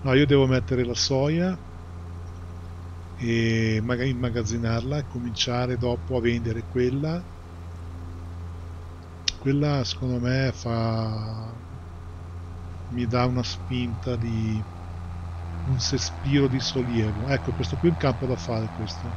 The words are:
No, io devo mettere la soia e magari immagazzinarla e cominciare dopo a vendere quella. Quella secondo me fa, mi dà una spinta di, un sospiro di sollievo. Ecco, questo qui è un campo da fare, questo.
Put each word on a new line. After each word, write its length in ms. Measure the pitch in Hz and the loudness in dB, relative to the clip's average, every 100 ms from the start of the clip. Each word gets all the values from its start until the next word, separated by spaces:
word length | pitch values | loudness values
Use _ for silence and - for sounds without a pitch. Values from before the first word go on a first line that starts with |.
No, 100 | 135 | 6
io 140 | 131 147 | 6 8
devo 200 | 139 131 | 8 8
mettere 380 | 127 - 123 | 4 4 0
la 100 | 120 | 2
soia 640 | 120 - 135 143 165 180 185 - - - - - - - - - - - - - - - - | 0 2 2 2 2 0 -2 -8 -14 -12 -12 -10 -10 -10 -10 -12 -12 -12 -12 -12 -12 -12 -4
e 640 | 117 117 113 113 110 110 | 2 4 4 4 4 2
magari 280 | 117 123 135 | 2 2 2
immagazzinarla 880 | 123 123 117 110 117 117 113 123 147 | 2 0 0 0 0 2 0 0 -2
e 60 | 139 | -2
cominciare 680 | 120 120 110 - 123 123 123 | -4 -4 -2 0 2 0 2
dopo 400 | 123 120 - 127 | 0 0 0 2
a 20 | |
vendere 420 | 117 120 117 113 - | 2 2 0 -4 -2
quella. 520 | 127 123 135 156 170 180 - - - - - - - - - - - - - - - - - - - - - | 2 2 2 0 -2 -6 -14 -14 -12 -12 -10 -10 -10 -10 -10 -10 -10 -10 -10 -10 -10 -12 -12 -14 -4 -4 0
Quella 460 | 135 143 147 143 | 2 4 4 2
secondo 340 | 120 - 127 123 | 0 -2 -2 0
me 320 | 120 131 135 | 2 4 2
fa, 580 | - 120 117 113 113 110 110 110 110 110 113 - - - - - - - - - - - - - | 0 -2 2 2 2 0 -2 -4 -6 -8 -10 -12 -12 -12 -12 -12 -12 -10 -10 -10 -10 -10 -10 -6
mi 160 | 123 120 | -2 2
dà 180 | 123 | 4
una 180 | 127 123 | 4 4
spinta 760 | 117 - - 127 120 113 127 123 | 0 -4 -2 0 0 -2 -2 0
di, 460 | 117 113 110 107 98 - - - - - - - - - 131 | 0 0 2 0 -2 -8 -10 -8 -8 -8 -8 -8 -6 -4 0
un 120 | 131 | 0
sospiro 640 | - 131 - - 135 143 135 | 2 0 -2 -4 4 6 6
di 140 | 127 | 4
sollievo. 680 | - 131 123 117 107 104 127 | 0 0 2 2 2 0 0
Ecco, 240 | 135 - | 0 0
questo 240 | 120 123 - | -2 -2 2
qui 120 | 170 | 2
è 40 | |
un 60 | 165 | 4
campo 280 | 143 117 131 | 2 2 -2
da 100 | 123 | -2
fare, 320 | - 113 110 85 | -2 -2 -2 -4
questo. 300 | 107 - 82 | -6 -4 -6